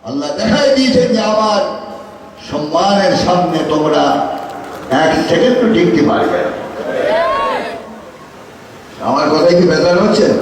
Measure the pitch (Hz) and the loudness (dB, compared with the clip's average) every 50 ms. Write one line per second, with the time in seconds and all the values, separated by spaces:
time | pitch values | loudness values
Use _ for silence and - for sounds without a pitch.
0 | - - - - - 151 - - 220 226 - - 285 277 269 269 262 254 262 254 | -10 -6 -6 -6 -4 -4 -4 -2 0 0 2 4 4 4 4 4 2 4 4 4
1 | 247 233 226 220 208 214 214 214 220 214 208 196 - - - - - - - - | 4 4 2 0 0 0 0 2 2 2 0 0 -2 -2 -6 -10 -12 -14 -14 -14
2 | - - - - - - - - - - 277 - 151 - 165 170 190 202 202 196 | -16 -18 -18 -20 -20 -20 -20 -20 -12 -8 -6 -6 -4 -2 -2 0 2 2 2 2
3 | - - - - 170 170 180 180 175 165 160 160 151 151 156 151 151 156 - - | 2 2 0 0 0 0 2 0 0 0 -2 -2 -2 0 0 0 2 2 2 2
4 | 143 - - - - - - - - - - - - - - - - - 131 147 | 2 0 0 0 -2 -4 -6 -8 -10 -12 -12 -12 -12 -14 -14 -14 -6 -2 0 0
5 | 160 160 156 156 - - 170 160 247 254 - - 233 214 - 175 175 - 165 151 | 2 2 0 0 0 0 2 2 4 2 2 2 2 2 2 2 2 2 2 2
6 | - - - - - - - - - - - - - - - - - - 135 - | 2 2 2 0 0 0 -2 -2 -2 -4 -6 -8 -10 -10 -10 -8 -8 -6 -4 -2
7 | - - 320 330 330 330 - 302 - - 170 - - - - - - - - - | -2 0 0 0 0 0 -2 -2 -2 -2 -4 -6 -6 -8 -10 -12 -14 -16 -18 -18
8 | - - - - - - - - - - - - - - - - - - - - | -20 -20 -20 -20 -20 -20 -20 -20 -20 -20 -20 -20 -20 -20 -20 -20 -20 -20 -16 -8
9 | - - 131 143 147 147 151 156 170 175 175 175 180 170 156 156 170 175 180 185 | -4 -2 0 0 0 2 2 4 4 4 6 6 4 4 2 2 2 2 4 4
10 | 208 214 - - - - - - | 2 2 2 2 2 2 2 0